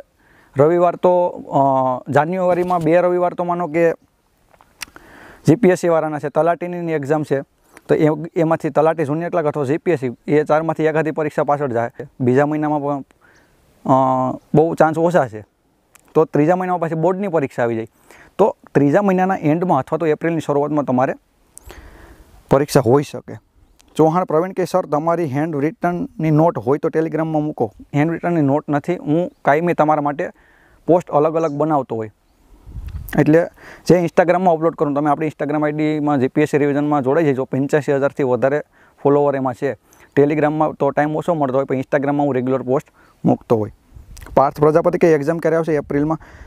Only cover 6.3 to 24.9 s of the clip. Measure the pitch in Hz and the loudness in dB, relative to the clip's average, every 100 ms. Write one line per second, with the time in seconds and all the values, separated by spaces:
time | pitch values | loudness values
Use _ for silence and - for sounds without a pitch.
6.3 | 156 165 170 175 175 170 156 139 156 147 | 0 0 0 -6 -6 -4 -4 -2 -2 -2
7.3 | 139 143 _ _ - - - 151 156 165 | -4 -4 _ _ -10 -2 2 2 0 -4
8.3 | - 160 165 160 143 156 165 143 156 170 | -2 0 0 -2 2 2 2 -2 -4 -4
9.3 | 175 147 147 135 156 - 151 131 117 - | -2 -2 -2 -2 -2 -2 -2 -2 -8 -2
10.3 | 147 151 156 160 156 156 156 160 151 151 | 0 2 0 0 -2 0 0 -2 -2 -4
11.3 | - 143 143 143 117 117 - 123 - 127 | -2 -2 -2 -2 -2 -4 -6 -16 -4 0
12.3 | 127 147 151 151 151 143 143 - _ _ | 2 2 0 -2 -4 -4 -6 -10 _ _
13.3 | _ _ _ _ _ - 131 131 131 127 | _ _ _ _ _ 0 2 2 0 -2
14.3 | - _ 151 160 147 160 156 170 175 131 | -6 _ 2 2 2 0 2 0 2 0
15.3 | 107 104 _ _ _ _ _ _ - 160 | -6 -18 _ _ _ _ _ _ 0 2
16.3 | 151 151 180 185 180 165 160 165 190 202 | 2 2 0 -2 -4 -4 -2 -2 -2 -2
17.3 | 160 135 - 120 113 113 _ _ - - | -2 -2 -2 -2 -2 -8 _ _ -20 -8
18.3 | - - - - - 143 160 202 185 185 | 0 0 0 -2 0 4 2 2 2 0
19.3 | 190 151 160 180 147 127 156 165 151 165 | 0 0 0 0 -2 -2 -2 -2 -2 -2
20.3 | 165 - 143 147 151 135 127 135 226 _ | -4 -2 -2 -2 -2 -2 0 0 -2 _
21.3 | _ _ _ - - - - - - - | _ _ _ -20 -20 -20 -20 -20 -20 -20
22.3 | - - 135 147 147 113 139 151 123 - | -20 0 0 4 2 4 2 0 -10 -16
23.3 | 113 _ _ _ _ _ - 160 170 185 | -18 _ _ _ _ _ 0 2 2 0
24.3 | 156 185 180 156 180 156 | -2 -2 -4 -2 -2 -2